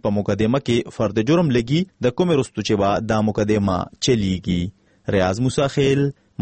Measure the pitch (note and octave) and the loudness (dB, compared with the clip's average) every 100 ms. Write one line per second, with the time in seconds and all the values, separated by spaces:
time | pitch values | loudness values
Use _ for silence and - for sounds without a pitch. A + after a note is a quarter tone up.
0 | A2 G#2 G2 G2+ A2 C#3 - A#2 - - | -2 -2 -2 -2 0 0 0 -2 -2 -4
1 | G#2+ G#2+ A2+ E3+ E3 B2 A2+ D#3 F#3 _ | -2 0 2 2 2 0 0 -2 -2 _
2 | B2 - F3+ D3 A2+ - G2+ G#2 G2 F#2 | -2 0 2 2 0 -6 0 2 2 0
3 | A2 A2 G#2+ G#2+ G#2 G#2+ G2 F#2 F2 - | 0 0 0 0 0 0 0 -2 -6 -4
4 | - A#2 F#2+ F2+ F2+ F2+ F2 - _ _ | 0 0 0 -2 -2 -2 -4 -10 _ _
5 | - G2+ F#2 G2+ B2+ - C#3 - C3+ C#3 | -2 0 0 0 -2 0 -2 0 2 2
6 | C#3+ - _ - | 0 -4 _ -2